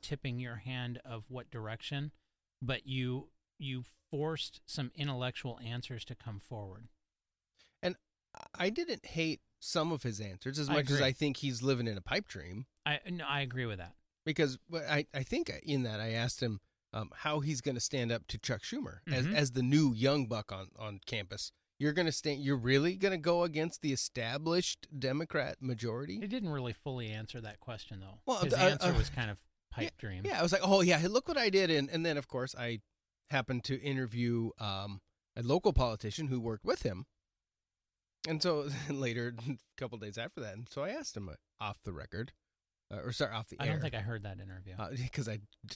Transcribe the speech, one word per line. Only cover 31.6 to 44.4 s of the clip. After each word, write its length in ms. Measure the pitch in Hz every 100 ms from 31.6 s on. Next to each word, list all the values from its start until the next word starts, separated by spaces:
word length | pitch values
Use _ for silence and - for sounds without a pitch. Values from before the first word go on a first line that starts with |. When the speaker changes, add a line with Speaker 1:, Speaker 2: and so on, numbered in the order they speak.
| 185
Speaker 2:
And, 200 | 156 139
and 160 | 165 170
then, 100 | 147
of 120 | 131
course, 260 | 131 131 -
I 240 | 120 113 - _ _ _ -
happened 360 | 147 120 123
to 140 | - 135
interview, 680 | 143 135 127 117 120 117 113 -
um, 400 | 107 98 101 98 - _ _ -
a 60 |
local 300 | 120 160 202
politician 540 | 143 123 110 110 - 151
who 120 | 127
worked 240 | 113 110
with 180 | - 370
him. 240 | 120 92 - _ _ _ _ _ _ _ _ _ _ _ -
And 120 | 160
so 280 | 175 151 143 139
<laughs> 100 | 143
later, 460 | 143 127 117 120 120 120
a 100 | 123 _ -
couple 220 | 127 113
days 180 | 107 104
after 240 | 127 -
that, 120 | 113
and 140 | 98 123
so 120 | -
I 60 | 156
asked 260 | 277 294 -
him, 120 | 95
uh, 60 | 67 _ -
off 220 | 104 -
the 100 | -
record, 400 | 80 - 87 127 - _ _ _ _ -
uh, 60 | 98
or 60 | -
sorry, 220 | 117 139
off 140 | 110 107
the 80 | -
Speaker 1:
I 80 | 139
Speaker 2:
air. 60 |
Speaker 1:
don't 80 | 156
think 120 | 147
I 60 | 113
heard 220 | 104 113
that 160 | 101 95